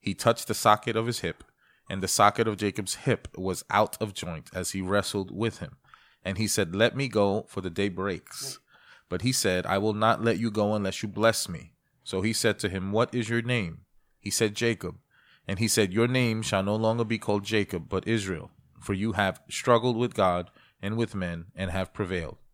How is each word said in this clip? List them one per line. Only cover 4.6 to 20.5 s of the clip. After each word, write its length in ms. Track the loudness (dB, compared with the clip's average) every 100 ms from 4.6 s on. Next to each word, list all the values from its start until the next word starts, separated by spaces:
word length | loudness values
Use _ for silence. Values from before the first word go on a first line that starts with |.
| -6
he 100 | -4
wrestled 500 | 0 0 0 -4 -4 -4
with 220 | -4 -4
him. 180 | -14 -14 _ -20 _ _
And 140 | -6 -2
he 80 | 0
said, 260 | 0 0
"Let 220 | 2 2 2
me 120 | -2
go, 360 | 2 2 0 -4
for 120 | -8
the 100 | -8
day 180 | -2 -4
breaks." 680 | -2 -6 -6 -10 -12 -12 -12 _ _ -20 -20 _
But 140 | -4
he 100 | 0
said, 340 | 0 2 0 0
"I 120 | 0
will 160 | 0
not 280 | 2 2 4
let 140 | 2 0
you 120 | 0
go 240 | 0 0
unless 280 | 0 -2 -4
you 60 | -8
bless 400 | 4 4 4 -4
me." 240 | -8 -12 _ _ _
So 180 | -6 -2
he 100 | 0
said 260 | 2 0 2
to 80 | -2
him, 240 | -2 -2
"What 220 | 0 0
is 140 | 0 -2
your 140 | -2
name?" 380 | 0 -2 -2 -8 _ _ _ _
He 100 | -6
said, 240 | 0 0
"Jacob." 400 | 2 0 0 -6 -10 _ _ _ _ -8
And 100 | -2
he 100 | 2
said, 240 | 4 4
"Your 160 | 4 2
name 340 | 2 0 0
shall 200 | 0 0
no 140 | 2 2
longer 280 | 2 0
be 140 | -2 -2
called 260 | 0 -2
Jacob, 440 | 0 0 0 -4 -4
but 200 | -6 -2
Israel, 420 | -2 -2 -6 -8 _ _ -16
for 140 | -6
you 180 | -2 0
have 280 | 2 0 0 -10
struggled 480 | -4 4 4 4 0
with 180 | -2
God 360 | 2 4 2 -4